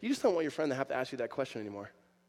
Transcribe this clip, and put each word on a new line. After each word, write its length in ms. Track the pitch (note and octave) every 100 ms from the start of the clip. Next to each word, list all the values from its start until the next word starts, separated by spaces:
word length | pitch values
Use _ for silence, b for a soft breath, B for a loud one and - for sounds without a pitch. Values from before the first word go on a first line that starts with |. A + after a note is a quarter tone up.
You 80 | A3+
just 140 | C#4
don't 120 | A#3+
want 80 | E3+
your 80 | D#3
friend 220 | D3 D3+
to 40 | C3
have 120 | C3+
to 60 |
ask 180 | B2+ B2+
you 60 | B2
that 120 | A#2
question 300 | - C3 A#2
anymore. 320 | G#2+ G2+ G2+ - _ _